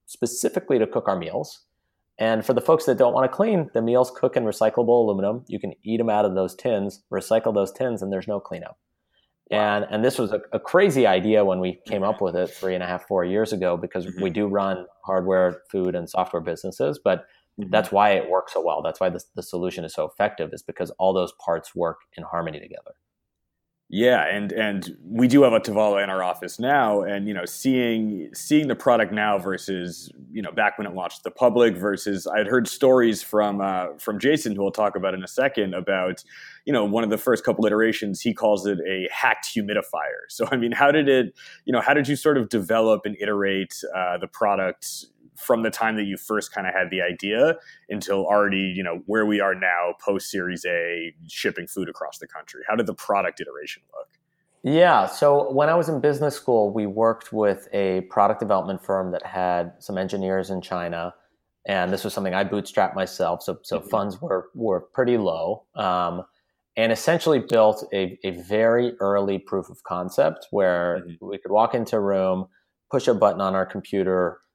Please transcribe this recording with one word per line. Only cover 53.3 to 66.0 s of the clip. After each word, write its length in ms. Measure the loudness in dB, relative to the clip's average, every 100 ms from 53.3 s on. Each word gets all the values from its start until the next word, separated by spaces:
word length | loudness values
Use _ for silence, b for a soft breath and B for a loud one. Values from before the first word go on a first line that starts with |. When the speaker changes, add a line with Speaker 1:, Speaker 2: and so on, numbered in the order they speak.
| -4
Speaker 2:
iteration 440 | -12 -12 -14 -16 _
look? 160 | -18 -18 _ _ _ _ _
Speaker 1:
Yeah, 420 | 0 6 8 6 4
so 460 | 2 4 4 4
when 160 | 2 2
I 60 | 2
was 120 | 2
in 140 | 0
business 340 | 0 2 0 -2
school, 380 | 2 4 2
we 140 | 0 -4
worked 440 | 2 2 2 -4
with 380 | 0 2 0 -4
a 300 | -2 0 0 -2
product 300 | 2 2 2
development 440 | 0 0 0 -6
firm 280 | -4 -4 -2
that 140 | -6 -6
had 460 | -4 0 0 -2 -8
some 180 | -8 -6
engineers 520 | -4 -4 -2 -2 -2
in 120 | -6
China, 520 | -6 -6 -6 -6 -8 -10 _ _ _ _ -4
and 280 | 0 0
this 100 | -2
was 100 | -4
something 200 | -4 -2
I 100 | 0
bootstrapped 520 | 0 -2 -2 0 0 0
myself, 480 | -6 -2 -2 -2
so, 160 | -6 -10
so 180 | -6 -8
Speaker 2:
Mm-hmm. 100 | -2
Speaker 1:
funds 320 | -2 -2 -6
were, 280 | -4 -4 -4 -6
were 260 | -2 -2
pretty 360 | -4 -2 2 2
low, 460 | 0 -2 -4 -6 -10 -4
um, 480 | -2 0